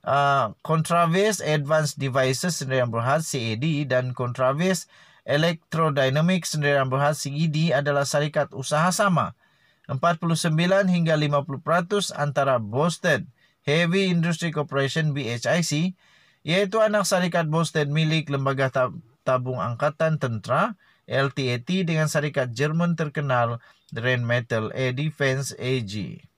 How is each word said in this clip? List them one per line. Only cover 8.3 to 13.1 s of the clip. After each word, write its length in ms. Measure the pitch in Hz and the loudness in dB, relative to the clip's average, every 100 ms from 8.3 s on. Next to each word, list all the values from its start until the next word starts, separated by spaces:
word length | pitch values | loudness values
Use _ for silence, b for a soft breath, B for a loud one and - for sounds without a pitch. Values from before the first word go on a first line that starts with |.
| 151 135 131 | -2 -2 -6
usaha 320 | 131 151 175 | -2 0 2
sama, 480 | 175 202 160 98 - b b b b | 2 2 2 0 -6 b b b b
empat 320 | - 135 170 165 | -8 0 0 0
puluh 200 | 170 165 | 0 0
sembilan 520 | 170 156 175 196 190 | 2 2 4 4 4
hingga 240 | 175 165 156 | 2 2 2
lima 240 | 151 143 | 2 0
puluh 160 | 143 135 | -2 -8
peratus 480 | - 170 175 202 - | 0 0 2 -2 -2
antara 480 | - 147 139 139 123 | -4 -2 0 2 0
Bosted 720 | 107 120 170 160 180 | 0 0 0 0 0